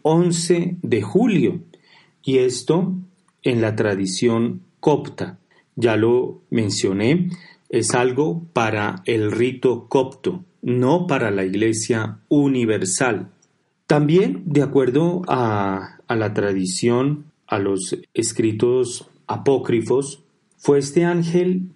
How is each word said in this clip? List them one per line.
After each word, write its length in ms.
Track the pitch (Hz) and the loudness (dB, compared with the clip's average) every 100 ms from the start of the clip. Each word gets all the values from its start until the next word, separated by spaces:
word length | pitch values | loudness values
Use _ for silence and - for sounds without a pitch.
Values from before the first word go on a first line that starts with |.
once 760 | 151 165 175 170 - 170 170 - | 2 4 2 0 0 0 0 -4
de 200 | 120 113 | -2 -2
julio, 580 | - 190 247 175 110 - - - _ _ _ _ | 0 2 2 2 2 -2 -10 -20 _ _ _ _
y 160 | - 131 | -2 2
esto 560 | 127 123 - 165 202 185 - _ _ _ | 2 0 0 0 0 -4 -10 _ _ _
en 180 | 139 117 | -2 0
la 140 | 110 | 0
tradición 880 | 107 107 98 95 - 120 113 117 - - _ | 0 0 0 -4 0 0 2 -2 -4 -14 _
copta. 600 | 151 139 - - 90 - _ _ _ - | 0 0 -2 -10 -12 -12 _ _ _ -2
Ya 200 | 113 107 | 0 2
lo 460 | 113 120 - - _ | 4 2 0 -8 _
mencioné, 800 | 113 104 - 101 98 113 175 175 175 - _ - | -2 -2 -2 -2 0 2 2 0 -6 -14 _ -6
es 260 | 117 113 | -2 0
algo 500 | 127 127 127 160 170 - | 2 2 0 -2 -4 -4
para 500 | 123 110 107 104 92 - | -2 0 0 -4 -4 -4
el 260 | 113 104 | -2 0
rito 560 | 107 127 127 127 117 - | 0 -2 0 -2 -2 0
copto, 560 | 135 131 - 95 90 - _ | 0 0 -4 -6 -6 -12 _
no 440 | 123 123 123 175 180 | -4 0 2 2 0
para 240 | 180 113 | 0 0
la 140 | 101 | -2
Iglesia 760 | 95 98 110 110 - 113 113 110 - | -2 0 0 0 -2 -2 -4 -8 0
universal. 1000 | 147 139 127 117 104 92 - 127 98 - _ _ _ _ _ - | 2 2 2 0 0 -2 0 0 0 -6 _ _ _ _ _ 0
También, 560 | 151 147 175 226 - 165 | 2 4 4 2 -2 0
de 160 | 143 | 0
acuerdo 600 | 139 139 127 135 170 180 180 | 2 2 2 2 0 -2 -2
a, 720 | 131 113 104 98 95 95 - - | 0 0 0 -2 -4 -8 -14 -4
a 100 | 117 | -2
la 180 | 104 | -2
tradición, 880 | 92 101 98 92 - 117 120 139 147 - _ - | 0 0 0 -2 0 0 2 0 -2 -8 _ -6
a 120 | 107 | -2
los 380 | 98 95 92 - - | 0 -2 -4 -10 -6
escritos 960 | - 110 - 113 110 120 127 120 - - _ - | -4 -2 -2 -2 0 2 2 -2 -6 -16 _ -8
apócrifos, 960 | 104 139 131 - 117 113 123 143 - _ _ _ _ | -2 0 0 0 0 2 0 -2 -10 _ _ _ _
fue 220 | - 143 | 2 2
este 260 | 139 175 | 2 0
ángel 680 | 175 175 165 175 180 185 - | 2 0 0 0 0 -2 -6